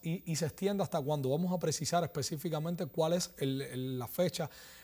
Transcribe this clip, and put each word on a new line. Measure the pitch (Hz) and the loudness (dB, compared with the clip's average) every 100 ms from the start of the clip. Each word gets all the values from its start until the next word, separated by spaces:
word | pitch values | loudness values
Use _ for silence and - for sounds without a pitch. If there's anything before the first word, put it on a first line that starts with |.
y, | 165 175 - | -4 -2 -2
y | 156 | 0
se | |
extiende | 156 - 190 202 | 0 0 0 2
hasta | 185 170 | 0 0
cuándo. | 135 151 131 | 0 2 2
Vamos | 147 180 | 2 2
a | 180 | 0
precisar | 160 139 131 175 | 0 0 2 2
específicamente | 165 151 131 151 175 156 160 175 160 | 2 -2 -4 -4 -4 -2 -2 -2 -2
cuál | - 160 | 2 2
es | 175 - - | 2 0 -2
el, | 135 135 | 0 0
el, | 139 127 131 127 | -4 -4 -4 -4
la | 117 | -2
fecha, | - 180 - 151 - - - | 0 2 0 -4 -8 -20 -20